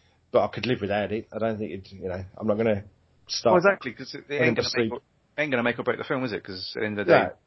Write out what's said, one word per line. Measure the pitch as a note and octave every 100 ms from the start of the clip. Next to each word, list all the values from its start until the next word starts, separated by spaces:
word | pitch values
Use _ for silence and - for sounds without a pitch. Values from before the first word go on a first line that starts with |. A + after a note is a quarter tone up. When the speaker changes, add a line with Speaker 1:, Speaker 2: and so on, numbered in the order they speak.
| _ _ _
Speaker 1:
but | A#2
I | G2+
could | - A#2
live | A#2+
without | G2+ G2+ G2
it. | G#2+ -
I | G#2+
don't | A2 G#2+
think | G2+
it, | F#2+ F#2
you | G2 F2+
know, | F2+ F#2+ -
I'm | G#2+
not | G#2
gonna | A2+ G2+ - _ _ _ -
stop | - A#2
Speaker 2:
Well, | F3
exactly, | F#3+ F#3+ B2+
'cause | - C3
it, | C#3 -
it |
ain't | C#3+
Speaker 1:
running | B2 A2
Speaker 2:
gonna | -
Speaker 1:
to | A#2+
Speaker 2:
make | A2+
Speaker 1:
sleep. |
Speaker 2:
or, | A#2+ - _ _ -
ain't | D3+
gonna | B2+
make | A#2+ A#2
or |
break | B2 A2
the |
film, | G#2+ C#3
is | B2+
it? | G2
'Cause | - F#2 - -
at |
the | G#2+
end | G#2
of | G2+
the |
day, | C#3+
Speaker 1:
No. | G2+ -